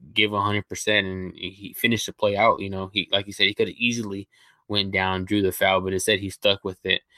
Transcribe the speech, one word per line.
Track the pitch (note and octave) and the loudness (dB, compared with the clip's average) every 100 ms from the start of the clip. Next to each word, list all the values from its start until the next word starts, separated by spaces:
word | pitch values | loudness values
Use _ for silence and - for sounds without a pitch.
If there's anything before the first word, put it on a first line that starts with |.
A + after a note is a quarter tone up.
| - | -6
give | - G#2+ | 0 0
a | G#2 | 0
hundred | G2+ G#2 - | 0 -2 -4
percent, | F#2 - G#2+ F#2+ | -6 0 0 0
and | F#2+ F#2 | -6 -8
he | D#2 F#2 G2 G2+ - | -10 -12 -12 -16 -2
finished | A#2+ A2+ - | 0 0 -2
the | |
play | - G#2 G2 | -2 0 4
out. | A2+ - | 2 2
You | G2 | -4
know, | F#2+ F#2+ | -6 -4
he, | G#2 - | -4 -2
like | G2+ G2+ | -4 -4
you | |
said, | G2 G2+ | 0 0
he | |
could | G2+ G2+ | 2 -2
have | - | 0
easily | A#2+ A#2 G#2+ G2 G2 _ _ _ - | -2 -2 -6 -8 -10 _ _ _ -4
went | G#2 G2 | -2 0
down, | F#2+ F#2+ F#2 | 0 0 0
drew | F#2 G#2 | 0 2
the | F#2+ | 2
foul, | - G2 F#2+ | 2 2 4
but | F#2+ | 0
instead | F#2+ - G2+ | 0 2 2
he | G2 | 0
stuck | - G2+ G2 F#2+ | 0 0 0 -4
with | F#2 F#2+ | -6 -2
it. | F#2 - | -2 -2